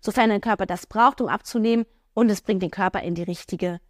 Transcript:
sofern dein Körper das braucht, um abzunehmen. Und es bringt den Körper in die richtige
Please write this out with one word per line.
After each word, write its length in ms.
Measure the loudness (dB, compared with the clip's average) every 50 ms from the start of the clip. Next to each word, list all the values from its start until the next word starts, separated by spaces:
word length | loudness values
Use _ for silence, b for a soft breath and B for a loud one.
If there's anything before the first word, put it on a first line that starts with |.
sofern 280 | -4 -2 2 2 4 4
dein 120 | 2 2
Körper 240 | 0 0 -2 -2 -2
das 200 | -4 -4 -8 -8
braucht, 360 | _ 0 4 4 4 4 2
um 60 | -4 -2
abzunehmen. 580 | -2 -6 _ -4 -2 0 2 2 2 2 0 _ _ _ _ _ _
Und 160 | 2 4 4
es 120 | 2 0
bringt 200 | _ -2 -2 -2
den 100 | -2 -4
Körper 300 | -4 -2 -4 -2 -2 -4
in 140 | -6 -4 -6
die 80 | -6 -6
richtige 560 | -6 -8 -10 -8 -10 -6 -4 -4 -4 -6 -8 _